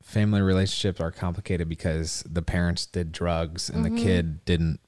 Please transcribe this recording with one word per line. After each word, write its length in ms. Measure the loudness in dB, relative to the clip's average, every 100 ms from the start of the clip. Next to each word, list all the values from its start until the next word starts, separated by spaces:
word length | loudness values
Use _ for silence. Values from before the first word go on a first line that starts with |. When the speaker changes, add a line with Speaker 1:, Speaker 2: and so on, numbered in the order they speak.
Speaker 1:
family 380 | -4 2 4 4
relationships 600 | 4 4 2 0 -2 0
are 100 | -4
complicated 580 | -2 -4 -4 -2 -2 -2
because 540 | -2 -2 0 -2 -6 -6
the 120 | -4
parents 440 | -2 0 0 0 -4
did 240 | -4 -4
drugs 580 | -2 -2 0 -2 -6 -4
and 160 | -2
Speaker 2:
Mm-hmm. 120 | 0 0
Speaker 1:
the 60 |
kid 420 | 2 2 0 -4
didn't 360 | 0 2 2 -2